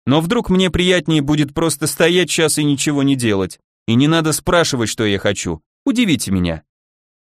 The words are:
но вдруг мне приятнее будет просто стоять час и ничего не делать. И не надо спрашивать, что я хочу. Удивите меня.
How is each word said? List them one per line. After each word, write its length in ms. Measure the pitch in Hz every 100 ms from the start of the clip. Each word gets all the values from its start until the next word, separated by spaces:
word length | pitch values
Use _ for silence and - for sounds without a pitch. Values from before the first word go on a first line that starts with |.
| -
но 140 | 147
вдруг 300 | 170 240 -
мне 200 | 185 185
приятнее 520 | 170 180 180 165 156
будет 320 | 139 151 147
просто 320 | - 165 151 147
стоять 440 | - 165 180 170
час 280 | - 156 151
и 60 |
ничего 380 | 147 139 - 143
не 140 | 139 135
делать. 420 | 120 98 92 - _ _ -
И 60 |
не 120 | 117 147
надо 260 | 165 160
спрашивать, 580 | 147 - 175 160 131 110
что 140 | -
я 140 | 107 98
хочу. 440 | 107 101 92 80 _ _
Удивите 460 | - 240 226 151 -
меня. 320 | 95 87 80 - _ _ _ _ _ _